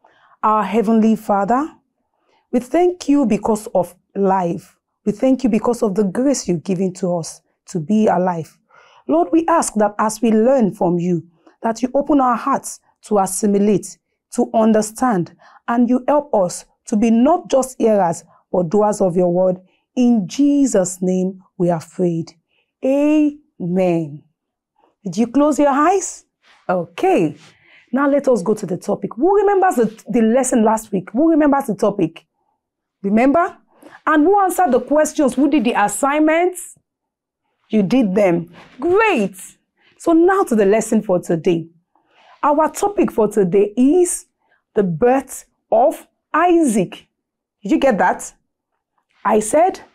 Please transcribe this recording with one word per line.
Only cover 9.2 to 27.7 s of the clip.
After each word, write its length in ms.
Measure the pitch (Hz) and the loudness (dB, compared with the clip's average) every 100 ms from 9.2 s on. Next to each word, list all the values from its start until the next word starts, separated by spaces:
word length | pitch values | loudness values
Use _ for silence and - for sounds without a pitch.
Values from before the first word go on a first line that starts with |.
| 349 | 2
we 160 | 330 330 | 0 0
ask 260 | 330 - 208 | 0 0 -2
that 200 | 208 208 | -2 -2
as 240 | 214 214 | -4 -2
we 100 | 233 | 0
learn 420 | 220 233 185 196 | 2 2 2 0
from 260 | 185 175 175 | 0 -2 0
you, 260 | 180 165 - _ _ _ | -2 -4 -6 _ _ _
that 200 | 226 226 | -6 -4
you 80 | 247 | -2
open 260 | 277 285 285 | -2 0 2
our 160 | 254 220 | 2 0
hearts 460 | 277 254 - - _ _ | -2 -4 -6 -16 _ _
to 160 | - 208 | -4 -2
assimilate, 800 | 190 - 208 202 202 196 - - _ _ _ | -2 -2 0 0 2 0 -4 -16 _ _ _
to 180 | - 240 | -6 -2
understand, 800 | 226 220 214 214 - 254 190 160 - _ - - | 0 2 2 0 -4 -2 -2 -4 -10 _ -14 -4
and 200 | 240 233 | 0 0
you 140 | 247 262 | 0 0
help 260 | 294 294 214 | -2 0 -2
us 300 | 180 - - _ - | -2 -4 -16 _ -6
to 100 | 214 | 0
be 120 | 233 | 2
not 400 | 226 269 359 208 | 4 4 2 0
just 280 | 269 254 - | -2 -2 -2
hearers, 460 | 226 208 170 170 - _ _ | 0 2 0 -4 -12 _ _
but 160 | 185 170 | -4 0
doers 320 | 208 208 208 | 0 0 0
of 160 | 190 170 | 0 0
your 160 | 180 | 0
word. 300 | 175 185 185 - _ _ 254 | 2 0 -2 -8 _ _ -2
In 320 | 240 233 170 | 2 2 -2
Jesus' 760 | - 285 285 262 196 175 - | 0 0 2 2 0 -2 -4
name 400 | 185 185 185 190 _ - | -2 -2 -4 -6 _ -4
we 120 | 175 | -2
have 200 | 165 - | -2 -6
prayed. 440 | - 175 165 160 _ _ _ _ _ | -4 -2 -2 -8 _ _ _ _ _
Amen. 1400 | 262 277 302 302 294 294 _ - 175 185 180 170 156 147 - _ _ _ _ _ _ _ 196 | -2 0 2 2 0 -2 _ -10 -4 0 0 0 -4 -10 -20 _ _ _ _ _ _ _ -8
Did 120 | 175 | -4
you 100 | 233 | -2
close 300 | 269 294 285 | 2 2 2
your 120 | 285 | 2
eyes? 560 | 269 320 392 - - _ _ _ _ - | 2 2 0 -4 -12 _ _ _ _ -6
Okay. 720 | 180 165 - 381 320 156 - - _ _ | -4 -6 -4 0 2 0 -4 -18 _ _